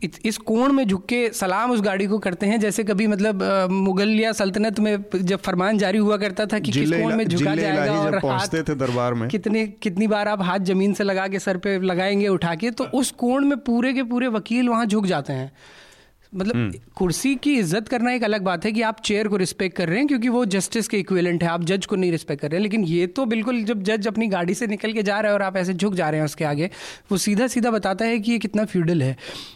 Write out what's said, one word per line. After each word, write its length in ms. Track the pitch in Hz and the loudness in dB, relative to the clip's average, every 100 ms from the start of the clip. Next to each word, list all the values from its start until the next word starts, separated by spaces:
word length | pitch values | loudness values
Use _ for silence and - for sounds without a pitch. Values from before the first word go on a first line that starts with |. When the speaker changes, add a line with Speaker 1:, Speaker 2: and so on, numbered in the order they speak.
Speaker 1:
इत-, 220 | 170 - 214 | -8 -4 -6
इस 120 | 208 | -6
कोण 360 | - 220 262 | -2 2 4
में 140 | 277 233 | 4 2
झुक 180 | 190 190 | 0 -2
के 240 | 240 233 | 0 0
सलाम 420 | 220 190 185 240 | -2 -2 0 2
उस 100 | 240 | 2
गाड़ी 240 | 208 190 196 | 0 0 0
को 140 | 208 | 0
करते 260 | 196 175 202 | -2 -2 0
हैं, 140 | 226 | 2
जैसे 240 | 208 202 | 2 0
कभी, 240 | 208 196 220 | 0 2 2
मतलब, 360 | 202 214 196 | 2 0 0
अ, 240 | 190 196 185 | 0 2 2
मुगल 420 | 190 190 185 208 | 2 2 2 2
या 220 | 220 220 | 2 2
सल्तनत 480 | 214 196 202 220 208 | 0 -2 0 0 2
में 180 | 214 208 202 185 | 0 0 -2 -2
जब 240 | 185 190 | 0 -2
फरमान 380 | - 180 185 220 | -2 0 2 2
जारी 200 | 196 214 | 2 2
हुआ 200 | 208 208 | 2 2
करता 280 | 202 185 214 | -2 -2 -2
था 140 | 214 | -2
कि 120 | - | 0
किस 20 | |
Speaker 2:
जिले 280 | 139 147 170 | 0 2 2
Speaker 1:
कोण 140 | 165 220 | 0 0
में 100 | 220 | 0
Speaker 2:
इला-, 120 | 170 | 0
Speaker 1:
झुका 140 | 147 | 0
Speaker 2:
जिले 100 | 156 | 0
Speaker 1:
जाएगा 220 | 202 190 | 0 0
Speaker 2:
इलाही 160 | 143 202 | 0 0
Speaker 1:
और 120 | 202 | 0
Speaker 2:
जब 100 | 196 | 0
पहुंचते 360 | 147 127 202 160 | 0 -2 -2 -2
Speaker 1:
हाथ 60 | 156 | -2
Speaker 2:
थे 60 | 143 | -2
दरबार 380 | 131 123 123 | 0 0 0
में। 160 | 120 113 | 0 -2
Speaker 1:
कितने, 380 | 208 196 220 220 | -2 0 -2 -2
कितनी 400 | 208 214 175 220 | -4 -4 0 0
बार 200 | 208 208 | 2 0
आप 140 | 208 | -2
हाथ 180 | 180 190 | -2 0
जमीन 340 | 185 190 196 | 0 2 2
से 100 | 190 | 0
लगा 240 | 202 190 190 | 0 0 -2
के 120 | 196 | -4
सर 180 | 202 180 | -2 -2
पे 220 | 202 190 | 0 0
लगाएंगे 480 | 185 175 190 202 202 | 0 0 0 2 2
उठा 280 | 185 170 160 | 2 0 0
के, 160 | 226 | -4
तो 120 | 233 | -2
उस 280 | 262 254 247 | -2 0 -2
कोण 340 | - 240 262 285 | -2 0 2 2
में 140 | 277 | 0
पूरे 340 | - 233 254 | 0 0 2
के 100 | 262 | 0
पूरे 240 | 247 247 254 | -2 0 0
वकील 420 | 220 - 240 247 | -2 -2 0 2
वहाँ 160 | 226 233 | 2 2
झुक 200 | 208 196 | 0 2
जाते 280 | 165 139 | 0 -2
हैं। 180 | 135 135 - - - - - - _ _ 190 | -6 -6 -12 -20 -20 -20 -20 -20 _ _ -6
मतलब, 200 | 185 120 | -2 0
Speaker 2:
हम्म। 180 | 110 - - - | -2 -4 -14 -2
Speaker 1:
कुर्सी 400 | 185 160 262 269 | -2 0 0 0
की 240 | 294 277 | 2 2
इज्जत 280 | 175 196 214 | 2 0 -2
करना 240 | 247 240 | -2 0
एक 120 | 247 | 0
अलग 180 | 220 214 | 0 0
बात 240 | 185 175 208 | 0 0 0
है 60 | |
कि 100 | 220 | 0
आप 180 | 220 220 | 0 -2
चेयर 280 | - 208 214 | -2 0 0
को 100 | 202 | 0
रिस्पेक्ट 400 | 180 - 190 - | 0 -2 -4 -2
कर 100 | 170 | 0
रहे 80 | 185 | 2
हैं 100 | 285 | 2
क्योंकि 220 | 269 240 | 2 2
वो 160 | 240 240 | 2 2
जस्टिस 420 | 196 - 233 214 | 0 0 -4 -2
के 120 | 214 | -2
इक्विवेलेंट 440 | 180 190 175 175 | 0 0 2 2
है, 60 | 170 | 0
आप 140 | 170 | 0
जज 220 | 170 190 - | 0 -2 0
को 100 | 202 | 0
नहीं 160 | 180 | 2
रिस्पेक्ट 300 | 165 - 147 | 0 -2 -4
कर 100 | 147 | -2
रहे 60 | 165 | 0
हैं। 60 | |
लेकिन 200 | 214 220 | 0 0
ये 240 | 175 170 180 | 2 2 0
तो 180 | 180 262 | 0 0
बिल्कुल, 380 | 226 220 247 | 0 0 -2
जब 200 | 214 226 | 0 -2
जज 240 | 190 220 202 | 0 0 0
अपनी 200 | 208 226 | 0 0
गाड़ी 260 | 190 175 | 0 0
से 140 | 202 233 | -2 -2
निकल 260 | 202 220 | -2 -2
के 100 | 226 | -2
जा 160 | 202 202 | 0 2
रहा 80 | 214 | 2
है 60 | |
और 80 | 208 | 2
आप 160 | 196 190 | 0 0
ऐसे 160 | 180 | -2
झुक 200 | 185 202 | 0 0
जा 160 | 185 156 | 0 0
रहे 100 | 156 | 0
हैं 60 | 151 | -2
उसके 180 | - | -2
आगे, 260 | 156 147 175 - - - _ | -2 0 -4 -6 -16 -18 _
वो 60 | 190 | -2
सीधा 300 | - 208 254 | 2 2 2
सीधा 240 | 247 240 | 0 0
बताता 340 | 220 190 190 226 | 0 -2 -2 0
है 140 | 233 | 0
कि 120 | 208 | 0
ये 80 | 233 | 0
कितना 260 | 208 208 214 | 0 -2 0
फ्यूडल 380 | 180 165 175 | 0 2 2
है। 140 | 131 135 - - - | 0 -2 -10 -14 -16